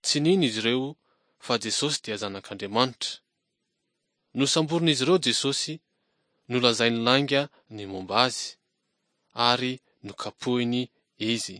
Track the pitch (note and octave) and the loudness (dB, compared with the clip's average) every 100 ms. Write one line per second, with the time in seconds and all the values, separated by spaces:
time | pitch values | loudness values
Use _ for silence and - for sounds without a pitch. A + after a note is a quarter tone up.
0 | - D3 D3+ F#3+ C#3+ A2 A2+ B2+ C3+ D#3 | -2 2 4 4 2 2 0 0 -2 -10
1 | _ _ _ _ - A#2+ A2+ - D3 D3 | _ _ _ _ -2 -2 0 -2 -2 -4
2 | - G#2+ G2+ G2 - G2+ G2+ A2 B2+ B2 | -6 -6 -6 -8 -12 -10 -2 0 0 0
3 | - - _ _ _ _ _ _ _ _ | -10 -10 _ _ _ _ _ _ _ _
4 | _ _ _ A#2+ C#3 E3 D#3 E3 E3 C3+ | _ _ _ -2 2 2 2 2 2 2
5 | C3 F3+ B2+ A2+ C3+ C#3 - D#3+ _ _ | 2 2 2 0 -2 -2 -6 -10 _ _
6 | _ _ _ _ - B2 A#2+ A2+ A#2 A#2 | _ _ _ _ -4 2 2 4 2 2
7 | A#2 C3 C#3+ C#3 C#3+ _ _ G#2+ G2 F#2+ | 2 2 2 0 -2 _ _ -14 -10 -10
8 | F#2 G#2 B2+ - - - _ _ _ _ | -2 2 2 0 -10 -14 _ _ _ _
9 | _ _ _ A2+ A#2+ B2 B2+ B2+ _ _ | _ _ _ 0 2 2 -2 -8 _ _
10 | G2+ - G#2 - B2+ B2 A#2+ B2 B2 _ | -16 -12 -12 -6 -2 0 0 -2 -4 _
11 | _ _ G#2+ A#2 - | _ _ -4 -2 -4